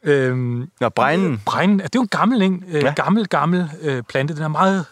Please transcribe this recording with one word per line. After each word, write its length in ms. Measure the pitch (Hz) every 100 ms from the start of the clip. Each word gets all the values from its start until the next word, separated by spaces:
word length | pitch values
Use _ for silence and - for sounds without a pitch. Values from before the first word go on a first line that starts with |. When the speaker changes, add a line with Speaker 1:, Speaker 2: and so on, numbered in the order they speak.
Speaker 1:
øhm, 680 | 156 143 131 127 123 120 131 _
Speaker 2:
Nå, 80 | 117
bregnen. 540 | 110 127 165 185 120
Speaker 1:
bregnen, 340 | 101 - 180 202
det 60 |
er 40 | 170
jo 80 | 247
en 60 | 240
gammel, 340 | - 180 254
ikke? 160 | 190 180 185
Øh, 140 | 156
Speaker 2:
Ja. 100 | 139 147
Speaker 1:
gammel, 320 | 143 208 208
gammel, 420 | 156 151 180 170 156
øh, 220 | 156 131
plante. 320 | 113 139 143
Den 80 | 156
er 60 | 156
meget 380 | 156 190 196 165